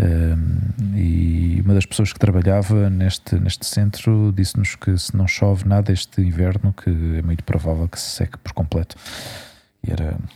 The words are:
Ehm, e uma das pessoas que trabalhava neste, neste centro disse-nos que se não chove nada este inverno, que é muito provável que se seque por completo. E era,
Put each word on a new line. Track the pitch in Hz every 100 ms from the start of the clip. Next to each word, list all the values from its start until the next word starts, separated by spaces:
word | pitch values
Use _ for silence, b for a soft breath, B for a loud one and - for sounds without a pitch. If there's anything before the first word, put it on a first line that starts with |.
Ehm, | 92 82 82 80 82 87 92 - 104 101
e | 90 85 85 82 85 87
uma | 92
das | 98
pessoas | - - 101
que | -
trabalhava | 104 92 87 98 95 107 101
neste, | 92 92 - - 92
neste | 92 - -
centro | - 104 - - 107 104
disse-nos | 98 95 - 101 -
que | - 90
se | -
não | 98 95
chove | - 104 95 95
nada | 101 101
este | 92 - -
inverno, | 92 85 92 95 98
que | 98 - 82 82 80
é |
muito | 82 82
provável | - - 80 80 85
que | -
se | - -
seque | 87 -
por | -
completo. | - 82 82 85 - B B B B B B B _ -
E |
era, | 82 80 87 -